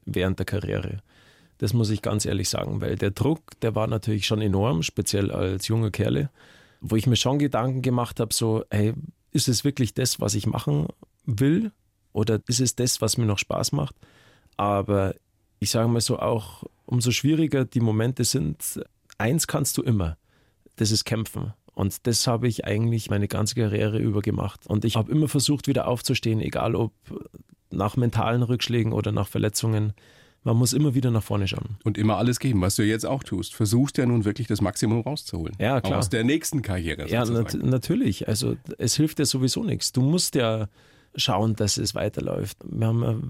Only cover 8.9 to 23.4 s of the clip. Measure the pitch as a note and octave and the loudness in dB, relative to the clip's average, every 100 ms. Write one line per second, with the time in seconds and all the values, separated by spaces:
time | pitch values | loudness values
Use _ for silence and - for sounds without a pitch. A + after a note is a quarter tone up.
8.9 | - D3+ - _ C#3+ C3 A2+ C#3+ C3+ A#2+ | -2 -10 -16 _ 0 2 2 0 0 -2
9.9 | - B2+ - G#2 G#2 A2 G#2+ - D2 - | 0 -2 -2 -2 0 -2 -2 0 -2 -2
10.9 | - - _ - G#2 C3+ F3 A3 - _ | -8 -20 _ -4 2 2 2 0 -6 _
11.9 | _ _ - G#2+ A2 - A#2+ B2+ - B2+ | _ _ -2 0 0 0 0 0 0 -2
12.9 | - A2 - A2 G2+ - - A2 C#3+ C#3+ | 0 0 2 2 0 -2 -2 0 -2 -4
13.9 | - - - - _ _ - G2+ G2+ G2 | -8 -20 -20 -20 _ _ -2 0 2 2
14.9 | G2+ F#2+ - _ _ _ - G#2+ A2+ A#2 | 2 0 -4 _ _ _ -6 -2 0 2
15.9 | A#2 G#2+ A#2+ A2 A#2 - - - _ - | 2 0 0 0 -2 -4 -14 -20 _ -4
16.9 | B2 A#2+ A#2 C#3+ D#3 D#3+ C#3 B2+ B2+ A#2 | 0 0 2 2 2 2 2 0 2 2
17.9 | G#2+ A#2+ C3 A#2 C3 D3+ D3+ - - - | 2 2 0 0 0 -2 -4 -8 -8 -12
18.9 | _ _ - G#2+ D#3+ - D3 C3+ - C3 | _ _ -4 0 0 0 -2 0 0 2
19.9 | G#2+ E2 D#2+ _ _ _ _ - - G#2+ | 2 0 -4 _ _ _ _ -12 -2 0
20.9 | G#2+ - A2+ G#2+ G2+ F#2 - _ - G2 | 0 0 -4 -4 -6 -8 -10 _ -4 -2
21.9 | - B2 A2+ - A2+ B2 G#2+ - G#2 A#2 | -2 -2 0 0 0 0 -2 -2 0 0
22.9 | A#2 - G#2 G2+ G2 | 0 0 0 0 -2